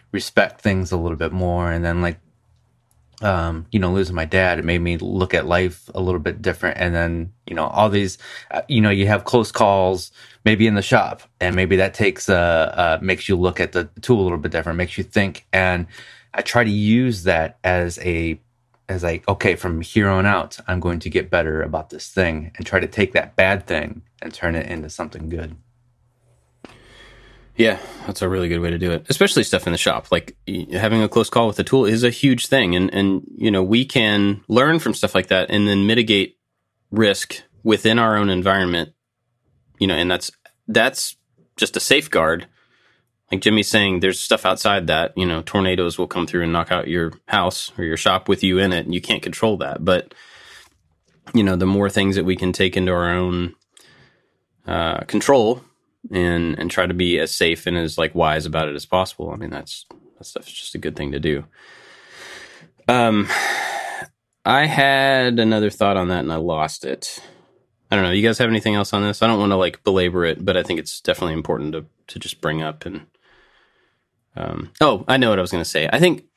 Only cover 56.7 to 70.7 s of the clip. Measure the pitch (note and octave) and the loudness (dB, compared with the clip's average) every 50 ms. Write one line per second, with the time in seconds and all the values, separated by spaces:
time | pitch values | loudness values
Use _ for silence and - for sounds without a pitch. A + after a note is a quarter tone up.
56.7 | - - F2+ F2+ F#2 F2+ F2+ F2 F2 D2 D#2+ D#2+ - - F2+ E2 E2 - - F2+ | 0 0 0 0 2 0 2 2 2 2 0 -2 0 0 2 0 0 0 -2 -2
57.7 | F2 E2+ E2 D#2 D2+ - D#2+ D#2+ - E2+ E2 D#2 D2+ D#2+ D#2+ E2 D#2 D#2+ D#2 D2+ | -2 -2 -2 -2 -2 -2 -2 -2 0 0 2 2 2 0 -4 -4 -4 -4 -4 -4
58.7 | C#2+ D2+ D#2 - - F#2 F#2 - - - D#2 E2 D#2+ G#2 - - - - - - | -6 -10 -6 -2 0 0 0 -2 -6 -12 -12 -10 -10 -10 -10 -10 -12 -12 -12 -14
59.7 | - - - _ - - _ _ _ _ - - - - - - - - - - | -16 -18 -18 _ -20 -20 _ _ _ _ -20 -16 -14 -14 -14 -14 -18 -16 -16 -12
60.7 | - D#2+ - D#2+ D2+ - D2+ C#2+ C#2 C#2+ D#2 D#2+ D2 C#2 D2 - _ _ - - | -12 -10 -10 -8 -8 -8 -8 -8 -6 -4 -2 -2 -2 -2 -6 -12 _ _ -20 -20
61.7 | - - - - - - - - - - - - - - - - - - - _ | -20 -20 -20 -20 -20 -20 -20 -20 -20 -20 -20 -20 -20 -20 -20 -20 -20 -20 -20 _
62.7 | _ _ - - B2 B2 A#2 A2+ G#2+ G#2 G2 - - - - - - - - - | _ _ 0 2 2 4 4 4 4 2 0 -2 -2 -4 -2 -4 -4 -4 -6 -6
63.7 | - - - - - - - - _ _ _ _ _ _ - - B2 C#3 D3+ D#3 | -8 -8 -10 -10 -12 -14 -14 -16 _ _ _ _ _ _ 0 2 2 4 2 2
64.7 | D3+ D#3 C#3 C#3 C#3 C3+ C3+ C3+ C3+ C3 B2+ B2 A#2+ A#2 A2+ A2 A2 G#2+ G#2+ G2+ | 2 4 4 4 4 4 2 2 2 2 2 2 2 2 2 2 2 2 0 0
65.7 | - - G#2 G2+ G2 F#2+ F2+ F2 F2+ F2 C2 D2+ E2 D#2+ D#2+ F2 D#2+ D#2 D#2 D#2 | 0 0 0 2 2 2 0 0 -2 -2 -2 -4 -4 -4 -2 -2 -2 -2 -2 -4
66.7 | - - - C2+ C2 - - - - - - - - _ _ _ _ _ _ _ | -6 -8 -8 -8 -8 -8 -10 -14 -14 -14 -20 -20 -20 _ _ _ _ _ _ _
67.7 | _ _ _ - G2+ G2+ F#2 F2 F#2 G2+ G#2+ A2+ A2 - B2+ A2+ A2+ G#2+ - A2 | _ _ _ -2 0 0 2 2 2 2 2 2 2 2 2 2 2 0 0 0
68.7 | G#2 G#2 G2+ - - G2+ G2+ G#2 G2+ - A2+ A2+ A2+ G2+ G#2 G2+ G2 F#2+ F#2 F2 | 0 0 0 0 0 0 0 0 0 2 2 2 2 2 2 2 2 2 2 0
69.7 | - - - G#2+ F#2+ F#2+ F2+ F2+ F2 F2+ E2+ E2 D#2 D2+ F2+ G2+ F2+ F2+ E2 - | -2 -2 -2 0 2 2 2 0 0 0 0 0 -2 -2 -2 -2 0 0 0 -2